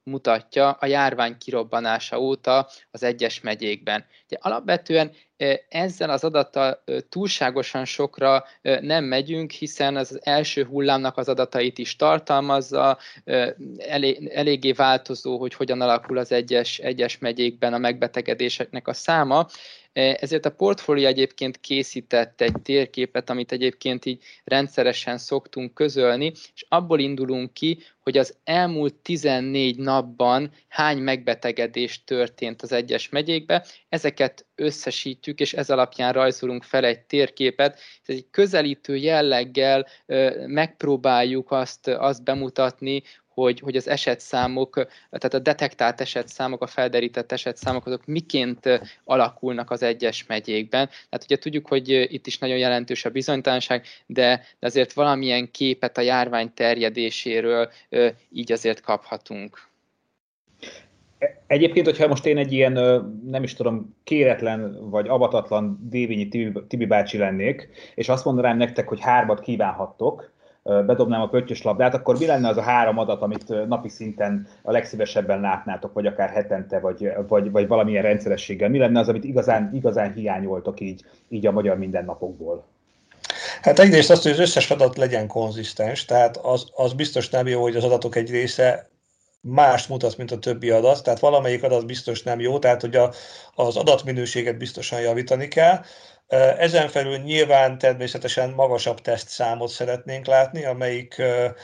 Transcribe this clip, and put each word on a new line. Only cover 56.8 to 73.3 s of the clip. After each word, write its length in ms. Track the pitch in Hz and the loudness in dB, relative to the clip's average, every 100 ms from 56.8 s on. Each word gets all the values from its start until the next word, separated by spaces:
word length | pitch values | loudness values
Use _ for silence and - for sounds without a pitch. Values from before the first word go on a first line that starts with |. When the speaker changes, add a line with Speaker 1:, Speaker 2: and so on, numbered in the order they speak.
| 113 113 113 - 123 113 117 117 117 - _ | -2 -2 -4 -4 -4 -2 0 0 -2 -6 _
Speaker 1:
ö, 180 | 120 120 110 _ | 2 2 0 _
így 200 | - 117 | -12 -4
azért 300 | 113 113 110 | -2 -2 -4
kaphatunk. 880 | - 104 - 107 - 104 104 - _ _ _ _ _ _ _ _ _ _ - - _ _ _ _ - - _ | -2 -4 -4 -14 -12 -14 -14 -18 _ _ _ _ _ _ _ _ _ _ -20 -20 _ _ _ _ -6 -6 _
Speaker 2:
Egyébként, 380 | 147 165 175 160 | 4 4 4 2
hogyha 220 | 151 151 | 4 2
most 180 | 139 156 | 2 2
én 120 | 147 | 2
egy 140 | 139 | 2
ilyen, 240 | 131 131 131 | 2 4 4
ö, 260 | 127 123 107 110 127 | 4 4 0 -10 -8
nem 180 | 131 | -6
is 100 | 127 | -6
tudom, 420 | - 117 113 101 - | -4 -2 -2 -8 -16
kéretlen 840 | - 151 131 113 113 110 104 101 107 | -2 4 4 4 0 -4 -6 -10 -4
vagy 180 | 104 107 | -2 0
avatatlan 800 | 127 117 117 - 107 104 101 117 | 2 2 2 0 -2 -2 -6 -6
Dévényi 380 | 123 117 107 101 | -4 -2 -2 -4
Tibi, 320 | 120 110 101 - | -4 -4 -6 -8
Tibi 180 | 123 110 | -4 2
bácsi 320 | 104 101 104 | 2 2 -2
lennék, 520 | 98 95 110 143 - - - - | -2 0 -2 -4 -10 -20 -14 -8
és 140 | 113 | -2
azt 160 | 131 143 | 0 0
mondanám 320 | 127 123 117 | 2 2 2
nektek, 300 | 120 120 - | 0 -2 -4
hogy 120 | 107 | -4
hármat 380 | 127 123 110 104 | 2 4 4 0
kívánhattok, 920 | - 110 98 92 95 - 113 - - _ _ _ | -2 -2 -2 -2 -8 -4 -4 -4 -12 _ _ _
ö, 200 | - 101 | 0 2
bedobnám 380 | 101 123 117 113 | 4 2 2 2
a 80 | 113 | 0
pöttyös 320 | 127 123 117 | 0 -2 -4
labdát, 320 | 110 98 127 | -2 2 2
akkor 240 | 127 - 127 | 2 0 0
mi 80 | 160 | 2
lenne 220 | 139 120 | 2 2
az 100 | 110 | 0
a 40 | |
három 360 | 110 123 113 110 | 2 4 4 2
adat, 240 | 110 101 | 0 -2
amit, 280 | 104 | -4